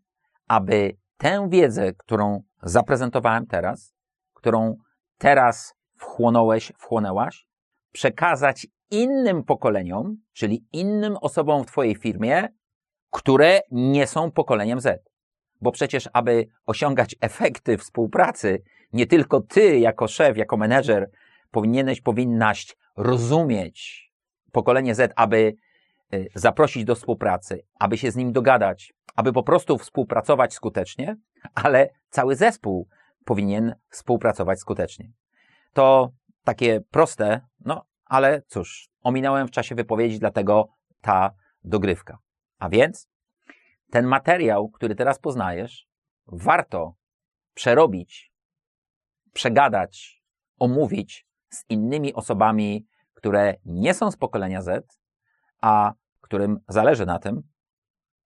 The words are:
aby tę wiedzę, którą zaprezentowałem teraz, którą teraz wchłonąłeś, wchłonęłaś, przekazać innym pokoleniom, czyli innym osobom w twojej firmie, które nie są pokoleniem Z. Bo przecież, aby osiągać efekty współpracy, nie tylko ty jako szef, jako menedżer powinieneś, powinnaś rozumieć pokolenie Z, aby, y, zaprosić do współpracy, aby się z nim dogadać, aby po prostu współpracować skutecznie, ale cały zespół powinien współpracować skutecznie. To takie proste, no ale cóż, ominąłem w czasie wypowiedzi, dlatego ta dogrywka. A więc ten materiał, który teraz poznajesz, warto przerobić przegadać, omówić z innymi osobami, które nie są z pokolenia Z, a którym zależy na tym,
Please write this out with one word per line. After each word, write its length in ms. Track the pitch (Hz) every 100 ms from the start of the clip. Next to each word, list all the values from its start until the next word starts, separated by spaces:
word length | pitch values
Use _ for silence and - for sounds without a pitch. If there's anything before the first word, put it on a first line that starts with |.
| _ _ _ _ -
aby 500 | 113 95 104 98 - _ -
tę 300 | 143 196 196
wiedzę, 440 | 180 147 107 98
którą 500 | 92 - 110 104 101 - _
zaprezentowałem 840 | 87 92 117 131 127 127 113 113 123
teraz, 460 | 90 90 - - _ _ _ _
którą 420 | _ 117 113 113 110 _ _ _ -
teraz 580 | 143 139 123 - - _ _ _
wchłonąłeś, 760 | - - 117 117 113 113 - -
wchłonęłaś, 680 | - 113 104 95 135 - _ _ _ _ _
przekazać 760 | - 135 131 175 147 139 127 - _ _
innym 520 | 208 247 269 240 175
pokoleniom, 760 | - - 123 104 90 95 165 214 _
czyli 320 | - - 117 -
innym 460 | 151 190 208 208 202
osobom 420 | 147 - 151 147
w 40 | 120
twojej 280 | - 123 101
firmie, 520 | 113 98 110 160 214 _ _ _ _ _ _
które 520 | - - 135 156 180 -
nie 360 | 120 127 139 135
są 240 | 160 165
pokoleniem 500 | - 147 110 107 123
Z. 220 | 120 90 _ _ _ _ _ _
Bo 100 | 123
przecież, 380 | - 143 135 -
aby 340 | 123 120 117 110 _ -
osiągać 500 | 107 147 131 120 -
efekty 560 | 117 - 202 117 - 107
współpracy, 840 | - - 110 - 170 - 107 98 - _ _
nie 140 | 110 117
tylko 340 | 165 139 139
ty 380 | - - 208 139
jako 280 | 113 107 110
szef, 300 | - 151 110
jako 200 | 104 113
menedżer 520 | 107 131 135 104 98 _ _ _ _
powinieneś, 500 | 113 107 123 131 127
powinnaś 760 | - 110 123 113 110 101 - - _ -
rozumieć 1120 | 120 123 117 156 156 107 87 - - - _ _ _ _ _
pokolenie 440 | 127 113 127 131 110
Z, 180 | 120 -
aby, 400 | 110 110 110 107 _ _ _ _ _
y, 160 | 98 95 -
zaprosić 500 | 117 - 147 127 107
do 100 | 117
współpracy, 680 | - 110 107 92 - 92 - -
aby 180 | 101 113
się 140 | 123
z 40 | 120
nim 160 | 127
dogadać, 600 | 120 120 123 101 92 - _ _ -
aby 180 | 117
po 100 | 127
prostu 340 | 120 165 - 131
współpracować 760 | - - 120 - - 139 120
skutecznie, 640 | - 110 - - - 156 220 _ _ - -
ale 340 | 151 131 139 - _
cały 260 | - 131 135
zespół 520 | 220 220 107 92 85 _ _ _ -
powinien 500 | 104 101 104 113 - _
współpracować 720 | - - 120 117 104 90 95
skutecznie. 520 | - 101 87 - 110 _ _ _ _ _ _
To 380 | - 135 135 127 127 _ _
takie 380 | - 113 120 110 110
proste, 500 | 151 156 - 104 117 - _
no 260 | - 160 - _ -
ale 360 | 131 135 147 -
cóż, 420 | 107 85 - - _
ominąłem 440 | 123 131 135 139 127
w 40 |
czasie 240 | - - 120
wypowiedzi, 440 | 113 110 117 110
dlatego 480 | 101 107 98 104 107 _ _ _
ta 300 | 107 95 95 - _ _
dogrywka. 540 | 87 104 98 85 - - _ _ _ -
A 100 | 90
więc 380 | 107 151 - - _ _ _ _ _ _ _ _
ten 160 | 120 127
materiał, 640 | 135 135 175 139 104 107
który 260 | - 113 104
teraz 240 | 127 135
poznajesz, 680 | 160 127 92 85 117 - _ _ _ _ _
warto 680 | 87 113 170 - 92 80 - _ _ _ _ _
przerobić 800 | - - 123 160 92 87 - _ _ _ _ _ _ _ _ _ _ _
przegadać, 880 | - 131 110 139 104 87 - - _ _ _ _ -
omówić 640 | 123 131 135 190 - - _ _ _
z 140 | - -
innymi 440 | 107 113 147 143
osobami, 720 | 117 - 107 107 110 104 104 - _ _
które 420 | _ 107 101 101 - -
nie 280 | 85 127
są 180 | 190 208
z 60 | -
pokolenia 440 | 135 110 92 95
Z, 360 | 87 95 - _ _ _ _ _ _ _
a 320 | 113 107 104 110 _ _
którym 380 | _ 101 101 104 -
zależy 380 | 101 117 139 90
na 140 | 82
tym, 220 | 101 135 104 _ _ _ _ _ _ _